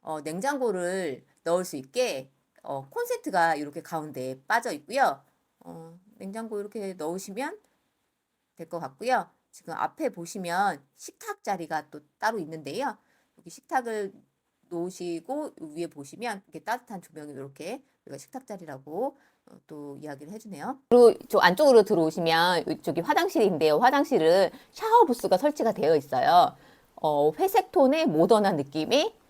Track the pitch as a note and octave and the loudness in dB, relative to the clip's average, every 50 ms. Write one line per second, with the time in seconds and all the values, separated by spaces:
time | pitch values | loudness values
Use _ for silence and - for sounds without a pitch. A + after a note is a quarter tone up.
0 | _ - D#3+ D#3 C#3+ D#3 D#3 F3+ G#3 C#4 D4 C4+ B3+ A#3 G3 F#3 F3 F3 F#3 F#3+ | _ -10 -10 -8 -8 -8 -8 -4 -4 -4 -4 -2 -2 -2 -2 -2 -4 -4 -4 -4
1 | F#3 D3+ C3 - _ _ _ _ _ E3 E3+ F3+ F#3 - - C#3+ C3 - _ B3 | -6 -6 -8 -10 _ _ _ _ _ -2 -2 -2 -2 -4 -10 -12 -14 -8 _ -4
2 | B3+ A#3 D#3+ C3+ C3 _ _ _ _ _ _ _ _ - C#3+ C#3 C3+ C#3 - A#4 | -2 -2 -4 -8 -10 _ _ _ _ _ _ _ _ -10 -10 -10 -10 -10 -8 -8
3 | A#4+ A#4+ B4+ A#4+ - D#4 F#3 F3+ E3 E3 D#3+ D3 D3 D3 D3 E3+ - - E3+ D#3+ | -6 -6 -6 -6 -6 -2 0 2 2 2 2 -2 -4 -10 -10 -14 -12 -8 -8 -8
4 | D3+ D3+ C3+ C3 B2+ C3 C3 C3+ _ _ G#3+ A#3+ A#3 - D#3 C#3+ C#3 - G#3+ C4+ | -8 -8 -10 -10 -8 -8 -10 -12 _ _ -2 -2 -2 -2 -8 -8 _ -8 -2 0
5 | C4 F#3+ C#3 C3+ _ _ _ _ _ _ _ _ _ F3 E3+ E3 E3 E3 E3+ F3+ | 2 2 0 -2 _ _ _ _ _ _ _ _ _ -18 -18 -18 -18 -20 -20 -20
6 | F#3 G#3 _ _ G3 F#3+ G3 A3+ A3+ A3 A3 G#3 G3+ G#3 _ A3+ G3 F#3+ F#3 F3+ | _ _ _ _ -16 -14 -12 -12 -12 -8 -8 -8 -10 -8 _ -10 -10 -10 -10 -8
7 | D#3 D#3 E3+ F#3+ F#3+ - F#3+ G#3+ C4 D#4 G#4 G#4 _ _ _ _ _ _ _ _ | -8 -6 -6 -8 -10 -10 -10 -8 -8 -8 -10 -14 _ _ _ _ _ _ _ _
8 | _ _ _ _ _ _ _ _ _ _ _ _ E3 D#3+ - E3+ D3+ C3 C3+ _ | _ _ _ _ _ _ _ _ _ _ _ _ -16 -12 -10 -10 -10 -10 -12 _
9 | A3 A#3+ B3+ A3 F3 _ _ _ _ _ _ - _ - D#3+ - - D#3+ _ - | -2 0 0 0 -2 _ _ _ _ _ _ -20 _ -12 -6 -4 -6 -6 _ -4
10 | - - F#3+ F3 E3+ E3 - G#3 F3+ E3+ E3+ F#3 G3+ G3+ E3 C#3 C3+ _ _ _ | -6 -6 -6 -8 -14 -12 -10 -8 -6 -4 -2 0 0 -2 -2 -6 _ _ _ _
11 | - - _ _ - A4 G4+ _ _ A3 G3 F3+ E3+ D3+ D#3+ D3+ D3 _ - D3+ | -20 -20 _ _ -12 -12 -12 _ _ -6 -6 -6 -6 -6 -6 -8 -8 _ -18 -20
12 | _ _ _ _ - G#3+ A#3 G#3+ E3 D3 D#3+ D#3+ D3 C#3 D3 G3+ C4+ C4 - _ | _ _ _ _ -4 -4 -4 -4 -8 -10 -12 -12 -10 -10 -8 -6 -6 -6 -8 _
13 | _ _ _ _ _ _ _ _ _ E3+ - - _ _ - C4 B3 A#3 A3+ G#3+ | _ _ _ _ _ _ _ _ _ -20 -20 -20 _ _ -6 -4 -4 -4 -6 -6
14 | G3+ G3 - - _ _ _ _ _ _ _ _ _ _ F3 E3+ E3+ F3+ F3+ - | -6 -8 -10 -18 _ _ _ _ _ _ _ _ _ _ -8 -8 -6 -8 -8 -10
15 | F3+ F3 E3+ E3 D#3+ - C4 D4 D4+ - - - D#3+ D#3 D3+ E3 F3 D#3+ - D3 | -8 -8 -8 -8 -8 -8 -8 -8 -8 -10 -12 -16 -18 -16 -10 -10 -10 -10 -10 -16
16 | C#3+ C#3 - F3 A3+ A#3+ G#3+ G3 _ _ _ D#3+ _ - A3+ B3 B3 _ A3+ F3+ | -18 -18 -14 -12 -10 -10 -10 -10 _ _ _ -16 _ -8 -8 -8 _ _ -16 -16
17 | - _ _ D#3 D3 D3 C#3+ C3+ C3+ C#3 C#3 _ D3 F3 A#3 C#4+ _ _ _ _ | -16 _ _ -18 -16 -16 -14 -14 -16 -16 -16 _ -12 -12 -12 -12 _ _ _ _
18 | _ - C#3+ C3+ - _ _ C4 C4 _ G#3+ G3 F3+ D#3 C#3+ C3 C3+ D3 D3+ F#3 | _ -18 -18 -18 -18 _ _ -18 -14 _ -16 -16 -14 -16 -16 -16 -14 -12 -8 -6
19 | B3 C#4+ C#4+ _ _ _ _ _ _ _ - - _ _ D#3 D3 D3 C#3+ C#3+ C#3 | -6 -6 -8 _ _ _ _ _ _ _ -20 -20 _ _ -18 -16 -14 -14 -16 -14
20 | C#3+ D3+ C#3+ C#3 D3 D3+ G#3 - - G#3+ F#3+ D3 D3+ A3 C#4 C4+ _ _ A#3+ B3 | -14 -14 -14 -14 -16 -18 -18 -18 -16 -16 -14 -12 -10 -10 -10 -12 _ _ 8 10
21 | B3 A#3 - - - - - G3+ - F3 F#3 F#3 - C#4+ B3+ A3+ G3+ G3+ G#3+ F3 | 10 8 8 4 -6 -2 0 4 4 4 4 6 6 8 8 8 8 6 4 2
22 | D#3+ D#3 E3 F#3+ E3+ E3 E3 E3 E3+ F3+ F#3 E3+ - - D#3+ - - - D3 E3+ | 2 2 0 0 0 2 2 4 4 4 2 0 0 -2 -6 -4 -4 -4 -4 -4
23 | E3+ - D4+ - E4+ G4 - E4 A3+ G3+ F3+ D3 D#3+ D#3 D3+ D#3 A#3+ B3+ C#4 C#4 | -2 0 0 2 2 0 2 2 2 2 2 4 4 4 4 6 4 4 4 4
24 | D4 - C4+ F#3+ D#3+ D#3+ E3+ F#3+ F#3+ - - - - _ _ - G#4 A4 A4 A#4+ | 2 2 2 4 6 6 6 6 4 2 0 -8 -20 _ _ -6 -2 4 6 6
25 | A#4 D4+ A#3+ - - F#3+ F#3+ F#3 - D4+ D4 - B3 A3+ - - - D3 E3 D3+ | 6 6 2 -2 0 0 0 2 2 0 0 0 -2 -2 0 0 2 2 2 2
26 | C3+ - - B2+ B2+ C#3+ E3 F3+ E3 C3 - - - - - _ _ _ _ - | 2 0 -2 0 2 6 6 6 6 6 0 -10 -20 -20 -20 _ _ _ _ -4
27 | - D#3 D3+ C#3+ D3 D3+ - - F#4 F#4+ - A4+ F#4+ - - F4+ C#4 C4 C#4 D#4+ | -2 0 2 4 2 2 2 2 -2 2 2 0 0 2 2 4 4 4 4 2
28 | D#4+ C4+ D#3 - E3 F#3+ A3+ G#3+ G#3 G3 F#3 D3 C#3 C#3 - D#3 D#3 - A3 C#4+ | 0 0 2 2 4 6 6 4 4 2 0 -2 -4 -4 -4 -6 -2 0 0 0
29 | E4 A4 - _ _ | 0 0 -6 _ _